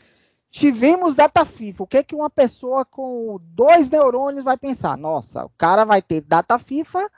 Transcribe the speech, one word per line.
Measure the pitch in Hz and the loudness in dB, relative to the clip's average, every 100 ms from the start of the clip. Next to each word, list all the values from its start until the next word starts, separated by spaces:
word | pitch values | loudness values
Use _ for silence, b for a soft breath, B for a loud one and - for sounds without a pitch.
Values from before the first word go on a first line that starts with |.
| _ _ _ _ _ | _ _ _ _ _
Tivemos | - 285 226 262 359 349 269 | -2 0 2 2 2 2 2
data | 302 349 311 | 2 2 -2
fifa. | - 220 180 | -4 -14 -12
O | 185 | -4
que | 262 | -2
é | |
que | 294 302 | -2 -4
uma | 302 | -4
pessoa | - 254 - 247 262 262 | 0 -2 -2 -6 -6 -6
com | - 262 247 226 202 | -10 -12 -10 -10 -12
dois | 165 165 269 339 269 | -10 0 4 4 4
neurônios | 302 277 247 277 277 | 2 2 0 -4 -6
vai | 262 240 | -4 -6
pensar? | 277 254 160 135 | -6 -8 -6 -6
"Nossa, | 156 156 113 127 131 | -6 -8 -8 -12 -14
o | _ | _
cara | 165 190 | 2 2
vai | 220 202 | 4 2
ter | - 160 | 0 -6
data | 147 165 - 240 | 0 0 2 -2
fifa. | - 269 320 370 415 | -2 -8 -6 -6 -8